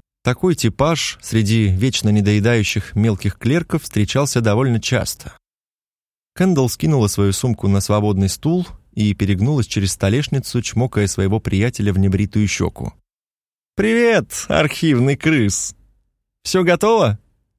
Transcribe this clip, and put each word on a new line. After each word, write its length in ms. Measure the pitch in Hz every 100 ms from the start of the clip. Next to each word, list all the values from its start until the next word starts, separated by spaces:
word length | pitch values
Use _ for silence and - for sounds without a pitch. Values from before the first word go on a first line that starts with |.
| _ _
такой 320 | - 123 185
типаж 640 | 165 117 - 143 165 - -
среди 460 | - 113 104 113 104
вечно 420 | 92 127 - 107
недоедающих 880 | 104 101 104 104 117 101 - -
мелких 440 | - 113 101 104 -
клерков 440 | 113 160 170 156
встречался 580 | - - 101 131 143 120
довольно 400 | 113 104 131 117
часто. 560 | - 127 - - - - _ _ _ _ _ _ _ _ _
Кэндалл 360 | - 185 160 127
скинула 380 | - 160 143 104
свою 240 | - 101
сумку 360 | 95 127 117 101
на 120 | 98
свободный 480 | - 104 104 95 98
стул 380 | - 151 175 175 - _
и 200 | - 107
перегнулась 520 | 98 101 95 113 151 107
через 260 | - 98
столешницу, 680 | - 98 120 147 139 - 123
чмокая 440 | - 110 123 - 101
своего 340 | - 98 107
приятеля 520 | - 95 113 - 104
в 60 | 95
небритую 500 | 98 95 101 104 104
щеку. 460 | - 87 - - - _ _ _ _ _ _ _ -
«Привет, 680 | 208 233 233 208 104 - -
архивный 680 | 156 156 - 165 127 131 139
крыс! 580 | 156 156 104 - - - _ _ _ _ _ _
Все 220 | - 185
готово? 540 | 180 175 208 226 135 104 _ _ _